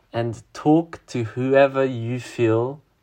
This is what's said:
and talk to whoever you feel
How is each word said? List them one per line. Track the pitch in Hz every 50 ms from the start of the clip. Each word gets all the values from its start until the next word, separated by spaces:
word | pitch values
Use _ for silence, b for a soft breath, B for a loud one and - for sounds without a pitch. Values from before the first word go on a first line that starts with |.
| _ _ -
and | 120 117 117 110 - - _ -
talk | - - 151 151 165 165 165 - - _
to | - - 123 113
whoever | 110 - 127 127 131 135 139 139 135 135 135 135
you | 131 127 117 113 117 127 123
feel | 120 - - - 120 110 110 113 120 131 147 156 _ _ _ _